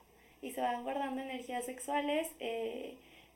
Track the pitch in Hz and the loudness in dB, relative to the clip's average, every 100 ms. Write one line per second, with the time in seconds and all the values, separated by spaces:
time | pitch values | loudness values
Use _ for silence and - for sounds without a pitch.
0 | - - - - 254 262 247 240 247 277 | -20 -20 -20 -10 -6 0 2 2 0 0
1 | 277 262 269 254 247 247 247 254 - 285 | 0 -2 -2 -4 -2 -2 -2 -4 2 2
2 | 285 302 320 - 226 226 226 240 - - | 4 4 2 -2 -2 0 0 -2 -6 -10
3 | - - - | -18 -20 -20